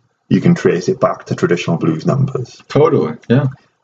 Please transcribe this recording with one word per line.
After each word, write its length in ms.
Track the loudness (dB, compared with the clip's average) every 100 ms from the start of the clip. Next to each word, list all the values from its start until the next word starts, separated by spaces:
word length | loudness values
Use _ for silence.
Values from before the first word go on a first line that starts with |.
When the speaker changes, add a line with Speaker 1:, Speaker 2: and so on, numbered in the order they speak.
| _ _ -2
Speaker 1:
you 120 | 2
can 140 | 2
trace 340 | 2 2 0 -2
it 120 | 0
back 260 | -2 -2 -8
to 100 | -4
traditional 420 | -2 0 -2 -2
blues 280 | -2 -2 0
numbers. 560 | 0 0 -4 -10 -16 -4
Speaker 2:
Totally, 500 | 2 2 2 -2 -6 0
yeah. 200 | 0 0 -4 _ _